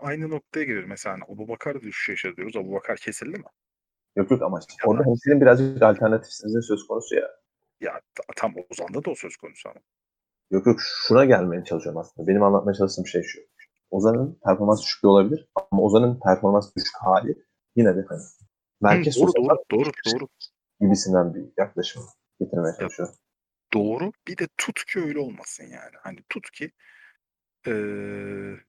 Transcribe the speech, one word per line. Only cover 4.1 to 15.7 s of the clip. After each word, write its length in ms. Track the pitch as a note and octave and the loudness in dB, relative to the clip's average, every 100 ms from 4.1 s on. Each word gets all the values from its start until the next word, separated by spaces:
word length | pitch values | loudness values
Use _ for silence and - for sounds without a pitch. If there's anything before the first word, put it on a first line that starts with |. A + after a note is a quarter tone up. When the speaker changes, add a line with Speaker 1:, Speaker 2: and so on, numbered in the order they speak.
| G2+ | -4
Speaker 2:
Yok 160 | F#2+ | 0
yok 100 | C3 | 0
ama 180 | F2+ F2 | 0 -4
işte 140 | - - | -10 -2
Speaker 1:
Ya 60 | A2 | 0
Speaker 2:
orada 160 | A#2 | 2
Speaker 1:
da 20 | B2+ | 2
Speaker 2:
hani 120 | A#2+ | 0
sizin 240 | C#3 C#3+ | 2 6
birazcık 400 | C3+ B2 C3+ C3+ | 8 8 4 4
alternatifsizliğin 800 | A2 G2+ A2 A2 - - G#2 A2+ | 4 6 2 0 -2 -12 -4 -4
söz 260 | A2 G2+ - | -2 -4 -4
konusu 280 | A2+ - F#2+ | -8 -2 -2
ya. 140 | - - _ _ _ _ | -2 -8 _ _ _ _
Speaker 1:
Ya 200 | - - - - | -12 -12 -14 -16
ta-, 180 | - - | -14 -8
tam 180 | A2+ E2+ - | -6 -6 -14
Ozan'da 340 | - - A#2+ E3 | -12 -10 -8 -8
da 60 | |
o 40 | C3 | -10
söz 220 | E2 - | -14 -16
konusu 320 | - - - | -20 -18 -20
ama. 120 | - _ _ _ _ _ _ _ | -20 _ _ _ _ _ _ _
Speaker 2:
Yok 160 | F#2+ A#2 | 2 4
yok, 120 | A2 | 2
şuna 440 | - - - A#2 C3+ | -2 -8 4 6 6
gelmeye 380 | G2+ F2+ E2+ | 4 2 -4
çalışıyorum 360 | - E2+ E2+ E2 | -6 -8 -6 -10
aslında. 260 | - - E2 | -12 -6 0
Benim 160 | G2+ | 4
anlatmaya 300 | G2+ G2 G2+ | 4 4 0
çalıştığım 340 | G2 F#2+ F#2 F2+ | 0 -2 -2 -4
şey 160 | F2+ | -4
şu. 160 | - - - _ _ _ _ | -6 -12 -20 _ _ _ _
Ozan'ın 480 | F#2+ A2 A#2 C#3+ - G2+ | 0 2 2 -2 -2 0
performans 380 | F#2+ G#2 A#2 | 2 2 2
düşüklüğü 240 | - - G#2 | -2 2 6
olabilir 380 | G2 G2+ D#3 - - - | 8 6 0 -6 -8 -2